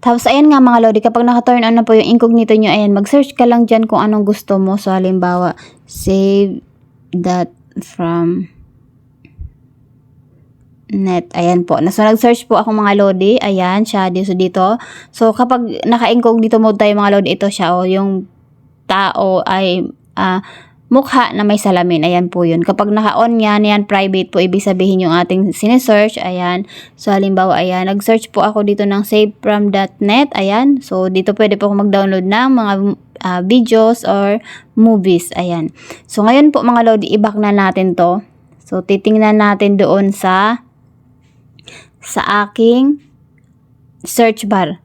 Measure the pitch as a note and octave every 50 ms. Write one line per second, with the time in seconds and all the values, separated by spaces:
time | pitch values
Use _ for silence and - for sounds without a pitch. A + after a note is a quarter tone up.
0 | - B3 A#3+ A#3+ - B3+ B3+ C#4 D4 D4+ D4+ C#4 C4 B3+ A#3+ A#3 A3+ A3+ G#3+ G#3+
1 | G#3 A#3 A3+ A#3 A#3 A#3+ B3 A#3+ A#3 - B3 B3 A3+ A3+ A#3 A#3 A3+ - A3+ A3
2 | G#3+ - A#3+ A#3+ A#3+ A#3 A#3 A#3 A3+ G#3+ A3 A3 A3 G3+ - G#3+ G#3 G3+ G3+ G3+
3 | G3+ G3+ - C#4+ C#4 C#4 - - B3 A#3+ A#3+ A#3 A#3 A3 A#3 A3 A3 A3 A3 -
4 | G3 G#3+ G#3+ G#3+ G#3 G3 G#3 - - - G3+ G3 F#3+ F#3+ F#3+ G3+ - G3+ F#3+ F#3+
5 | F#3 F#3 F#3+ F#3 F3+ F3+ F3+ F3+ F3+ E3+ - - - - _ _ _ _ - -
6 | - - F#3+ F#3+ F#3+ G3 G3 G3+ G3+ G3 F3+ - _ _ _ _ _ _ _ _
7 | _ _ - F3+ E3+ F3+ F3+ F3+ F3 - _ _ _ _ _ - - - - -
8 | F3+ E3+ E3+ E3+ E3+ E3+ F3 F3+ F#3+ E3 _ - - _ _ _ _ _ _ _
9 | _ _ _ _ _ - _ _ - - _ _ _ _ _ _ _ _ _ _
10 | _ _ _ _ _ _ _ _ _ _ _ _ _ _ _ _ _ _ G#3 G3+
11 | G3 F#3+ F#3 F3 F3 F3 - - F3 F3 F3+ F3+ F3 F3 E3+ - D3 F3 G3 -
12 | G#3+ G#3+ A3 A3 A3+ A#3+ A#3 A#3 - _ A3+ G3+ G#3+ A3 G#3+ G#3+ G#3 G#3 G3+ G3+
13 | G3+ G3 G3 F#3 F#3 G3+ A3 B3 - G#3+ G3 F#3 F3+ F3+ F#3 G3+ A3 A3 - G3+
14 | F#3+ F#3 F3 F#3 F#3+ G3 F#3 F3+ F#3 F#3 F3+ F#3+ F#3 F#3+ A3 A#3+ - - - -
15 | - _ _ - A#3+ A3+ G#3 - B3+ A#3+ C4 B3 A#3+ A3 - - - - A#3 A#3+
16 | A#3+ A3+ A#3 B3 A#3 A#3 A3+ A#3 A3 A3 A3 A3+ A3 A3 G#3+ G#3 G#3+ G#3 G#3 G#3
17 | G3+ G3+ G3+ G3+ G3 D3+ F3 G3 - G3+ G3 - F#3+ E3+ F3 F3+ F3+ F#3 F#3+ F#3+
18 | G3 G3 F#3+ F#3+ F#3+ - _ _ _ _ _ _ _ _ _ _ _ _ F#3+ F#3+
19 | G3 F#3+ - - G3 F#3+ F#3 F3+ - - - F#3+ G3 F#3 F3+ F#3 - - - _
20 | _ _ _ - F#3+ F#3+ F#3 F#3 G3+ - - - - - _ _ _ _ A#3+ C4
21 | C#4 - - C4+ A#3+ - - G3 G#3 G#3 G#3 G#3+ - G3+ F#3 F3+ F3 F3+ F3 D#3+
22 | D3+ E3+ F3+ F3 F3+ F3 - F3+ F3 E3 E3 E3 E3+ - - - G#3 G#3 G#3 G#3+
23 | A3 G#3+ - - A3 A#3 A#3 A3+ A3 G#3 G#3 G#3 G#3+ G#3 G#3 G#3 G#3 G3+ G#3 G3
24 | G3 G3 F#3+ F#3+ F3+ F3+ - G3 F3+ F#3 F3+ G3 G3 G3+ F#3+ F#3 F#3+ F#3+ F#3+ F#3
25 | F#3 E3+ E3 F3+ F3+ F3 F#3 F#3 F#3+ G3 D#3+ - - G#3 A#3+ B3+ B3+ - A3 G#3
26 | G#3 A3 A3 - - F#3 F3+ F3+ F3+ F3+ F3+ F3+ G3 - - - - - _ _
27 | - - G3+ G3 G3 G3 G3 F#3 F#3 F#3+ E3 - F3 F3+ F3 F3+ F#3 F3 G3 G3+
28 | G3 - A3+ A3 A3 - _ G#3 - G#3+ G#3+ G#3+ G#3 G#3 G#3 G3+ G#3 G3+ G3 G3+
29 | G#3 G3+ - G#3+ G#3+ G#3 G#3 _ - G#3 G#3 G#3 G#3 G3+ G3 G3 G3 F#3+ _ _
30 | G#3 G3+ G#3 B3 D4 C#4+ - - G3 F#3+ G3 A3 B3+ C#4 C#4+ C4 C4+ - F#3+ F#3
31 | F#3 F#3 F#3 F#3+ F#3+ - G3+ G3+ A3 G#3 G3+ G3+ G3+ G3+ G3+ G3+ G3+ G#3 G3 G3
32 | G3 G3 F#3+ F#3+ F#3 F#3+ G3+ A3 B3 C4+ C4+ B3 A3 G3+ G3+ G3 G3 G3+ - -
33 | _ _ _ - - F#3 F3+ F3+ F3+ F#3 A3+ B3+ A#3 G#3+ A3 A3 A3 A3 A#3 A#3+
34 | - - F#3+ G3+ G3+ G3+ G3+ A3+ - - - - - _ _ - A3 A3+ A3+ G#3
35 | F3+ F#3+ F3+ E3+ F3 - - - F3+ F3+ E3+ E3+ D#3 D#3+ - _ - - - -
36 | _ _ - - G#3 A3 B3 C4+ D4 D4+ C#4+ C#4+ - A#3 A#3+ A#3+ A#3 A3+ A3 G#3+
37 | G3 - - G#3+ G#3 G#3+ G#3 G#3 G#3 G#3 G3+ G3+ G3 F#3+ F#3 F#3+ F#3+ F#3+ F3 F3
38 | F3+ F3 F3 G#3 - _ _ _ _ _ _ _ _ - - F#3 F3+ - G3 G3
39 | G3 G#3+ G#3+ G#3+ G#3+ G#3+ G#3+ G#3+ G#3 G#3 G3+ G3 G#3 G3+ G3+ G3 G3+ - E3 G3
40 | G3 G3 G3 - - F#3+ F#3 F#3+ G3 G#3+ A#3 A#3+ - _ _ _ _ _ _ _
41 | _ _ _ _ _ _ _ _ _ _ _ _ _ - - - - _ _ _
42 | - - - G#3+ - - G3 G#3 G#3 G3+ - - A3+ A3+ A#3+ B3 C4 C#4 D4 C#4+
43 | _ _ _ _ _ _ _ _ _ _ _ _ _ _ _ _ _ _ _ _
44 | - - - - A#3+ A3+ A3 A3 - G3+ G#3+ F#3+ F#3 D3+ F#3 - _